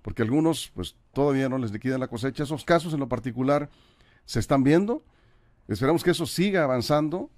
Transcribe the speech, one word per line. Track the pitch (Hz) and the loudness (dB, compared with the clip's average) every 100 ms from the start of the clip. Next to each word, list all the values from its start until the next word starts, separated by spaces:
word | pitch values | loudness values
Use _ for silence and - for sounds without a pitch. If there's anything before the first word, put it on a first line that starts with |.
porque | - 90 | -10 -2
algunos, | 113 143 160 147 - - | 0 2 2 0 -6 -10
pues, | 85 _ _ | -10 _ _
todavía | - 143 135 135 | 0 0 2 0
no | 131 | -2
les | 117 | -4
liquidan | 104 127 131 | -4 -4 -4
la | 127 | -4
cosecha. | 120 131 131 | -6 -6 -6
Esos | 143 151 - | -6 -6 2
casos | 170 165 | 2 2
en | 156 | -4
lo | 131 | -4
particular | 123 131 113 131 147 147 _ _ _ _ _ - | -4 -4 -2 2 0 0 _ _ _ _ _ -6
se | 120 | -4
están | - 139 | 2 4
viendo. | 135 160 202 269 _ _ _ _ _ _ - | 6 6 4 -4 _ _ _ _ _ _ -8
Esperamos | 98 131 165 | -2 2 2
que | 175 | 2
eso | 170 135 | 0 -2
siga | - 196 190 | 0 0 2
avanzando | 143 127 113 151 151 175 294 | 2 0 2 0 0 -4 -10